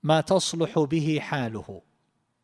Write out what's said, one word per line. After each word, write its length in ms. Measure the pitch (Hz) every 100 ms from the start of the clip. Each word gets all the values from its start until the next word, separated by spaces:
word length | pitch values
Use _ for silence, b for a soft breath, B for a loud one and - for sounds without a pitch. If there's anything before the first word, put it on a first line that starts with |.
ما 180 | 151 160
تصلح 580 | 151 190 - 170 160 -
به 400 | 147 165 151 151
حاله، 600 | - 147 117 110 82 95 _ _ _ _ _ _